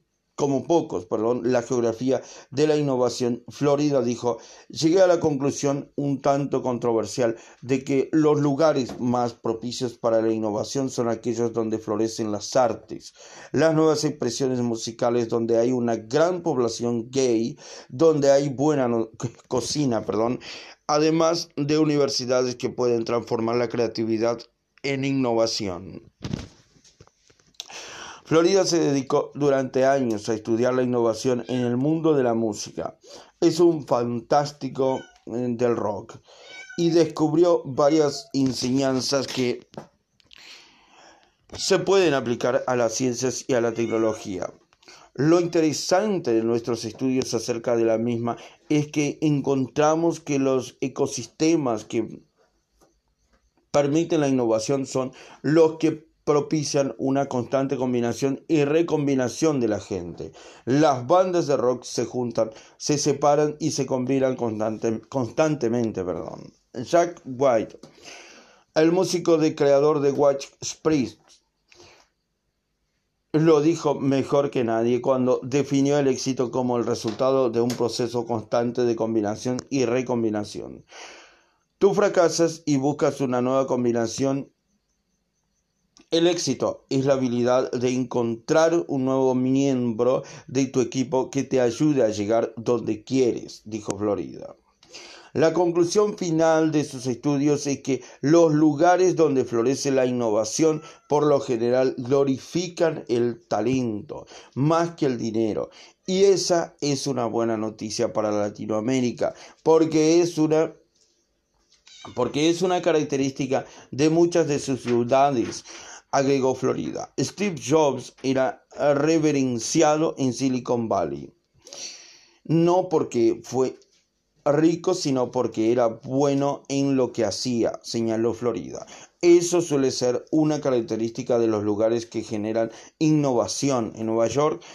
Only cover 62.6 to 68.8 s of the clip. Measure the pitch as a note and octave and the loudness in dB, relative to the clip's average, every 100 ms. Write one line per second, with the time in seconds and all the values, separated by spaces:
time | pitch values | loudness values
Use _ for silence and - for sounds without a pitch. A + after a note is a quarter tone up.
62.6 | - - - C#3+ D3 C#3 D3+ D3 D3+ D3 | -20 -10 -4 -2 0 2 2 2 0 -2
63.6 | D#3 - C3 C3 B2 C3+ C3 B2 A#2 G#2+ | -4 -4 -2 -2 0 0 0 -2 -4 -2
64.6 | A2 G#2+ A2+ A2+ - C3+ A2+ - D#3 D3 | -4 -2 -4 -4 -6 -6 -4 0 0 0
65.6 | A#2 A#2+ A2+ F#2+ F2+ E2 - - - _ | -2 0 -2 -4 -6 -6 -8 -14 -20 _
66.6 | _ - - F3 F3 E3+ C3+ B2 C#3 A2+ | _ -14 -2 0 0 -4 -10 0 2 2
67.6 | F#2 - - - - - - - - _ | 0 -10 -20 -20 -20 -20 -20 -20 -20 _
68.6 | _ D#3+ | _ 2